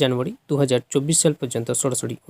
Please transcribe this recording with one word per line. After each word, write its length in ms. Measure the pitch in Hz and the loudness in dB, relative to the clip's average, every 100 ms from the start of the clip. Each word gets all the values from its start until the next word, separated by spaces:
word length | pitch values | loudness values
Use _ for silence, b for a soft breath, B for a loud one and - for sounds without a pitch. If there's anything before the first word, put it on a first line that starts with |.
জানুয়ারি 300 | 135 123 143 240 - | 2 2 -4 -8 -2
দু 60 | 139 | 0
হাজার 200 | 139 123 - | 2 2 0
চব্বিশ 240 | 143 147 160 | -2 0 2
সাল 100 | 160 147 | 2 0
পর্যন্ত 280 | 127 117 117 123 | -4 -4 -4 -2
সরাসরি 360 | 139 123 120 123 | -2 -2 -6 -6